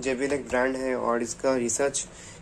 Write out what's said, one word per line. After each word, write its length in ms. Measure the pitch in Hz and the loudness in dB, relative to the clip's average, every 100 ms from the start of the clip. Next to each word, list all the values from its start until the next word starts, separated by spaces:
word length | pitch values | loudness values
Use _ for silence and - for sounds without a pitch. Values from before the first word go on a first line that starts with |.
जेबीएल 320 | 127 127 135 | -2 0 0
एक 160 | 143 117 | 0 0
brand 280 | 127 131 131 | 2 2 2
है 200 | 131 123 | 0 0
और 260 | 113 117 | 2 2
इसका 340 | 120 - 135 131 | 0 0 2 2
research 520 | 117 - 139 - - - - - | 2 2 0 0 -6 -12 -18 -18